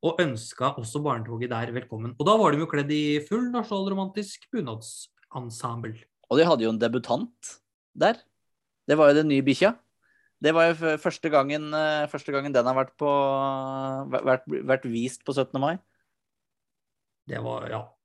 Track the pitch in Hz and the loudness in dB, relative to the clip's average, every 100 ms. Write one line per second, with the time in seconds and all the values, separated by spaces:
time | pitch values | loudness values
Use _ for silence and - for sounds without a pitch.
0 | 160 165 170 117 - - 131 135 113 147 | 0 2 0 0 -10 -4 -2 -2 -8 -4
1 | 147 120 113 113 123 117 120 120 127 110 | -2 -4 -4 -8 -6 -4 -4 -8 -8 -10
2 | 113 127 147 220 190 147 160 147 143 151 | -10 -2 2 6 6 2 0 -2 0 0
3 | 147 147 147 214 247 240 220 202 196 196 | 0 0 0 -2 -2 -4 -4 -4 -2 -2
4 | 190 202 196 - _ - 135 110 113 - | -4 -6 -10 -12 _ -6 -6 -8 -12 -18
5 | - _ _ - 120 113 127 117 110 110 | -20 _ _ -12 -12 -10 -8 -8 -10 -12
6 | _ _ _ 127 165 147 113 110 117 123 | _ _ _ 2 4 4 2 0 0 0
7 | - 123 240 _ - - _ _ _ - | -2 -4 -4 _ -20 -20 _ _ _ 0
8 | 180 233 _ _ _ _ _ _ - 151 | 0 0 _ _ _ _ _ _ 0 6
9 | 147 147 156 139 135 131 190 233 _ _ | 8 8 4 2 2 4 2 2 _ _
10 | _ _ _ _ 147 160 165 160 160 151 | _ _ _ _ 2 4 4 4 0 0
11 | 185 - 165 147 139 147 151 151 156 151 | -2 -2 2 4 4 0 -4 -2 0 0
12 | 147 139 - 139 143 131 120 131 131 _ | -2 -6 -4 -4 0 2 2 2 0 _
13 | 147 143 139 135 135 135 135 135 135 135 | 0 2 2 0 -2 -2 -6 -6 -4 -6
14 | 139 131 135 127 - 143 - 131 127 117 | -4 -2 2 0 0 -8 0 0 0 -4
15 | 123 - - 135 131 135 139 175 _ _ | -4 -6 -6 -2 -2 0 -2 -2 _ _
16 | _ _ _ _ _ _ _ _ _ _ | _ _ _ _ _ _ _ _ _ _
17 | _ _ - 120 117 120 120 113 107 _ | _ _ -12 -8 -6 -8 -8 -8 -10 _